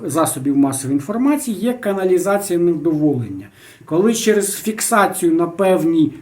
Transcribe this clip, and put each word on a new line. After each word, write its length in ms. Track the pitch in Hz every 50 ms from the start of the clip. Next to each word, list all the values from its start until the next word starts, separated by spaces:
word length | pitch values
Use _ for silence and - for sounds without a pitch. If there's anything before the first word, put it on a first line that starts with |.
| - 160
засобів 480 | 135 160 160 - - 143 131 143 139 139
масової 380 | 139 135 127 127 - 127 139
інформації 600 | 143 - - 208 233 254 277 302 285 - - 220 180
є 160 | 190 240 247
каналізація 880 | 247 - 208 196 190 190 185 185 180 - 196 196 196 196 - 175 170
невдоволення, 880 | 170 175 170 151 147 170 160 151 151 151 139 123 117 101 95 95 95 - - - - - - - -
коли 280 | - 151 165 196 226 233
через 420 | 220 - 214 214 208 190 196 -
фіксацію 800 | - - 220 214 214 - - 233 214 196 190 190 - 180 170 160
на 140 | 165 170 165
певній 680 | 170 - 196 190 185 165 151 165 165 165 156 139 - -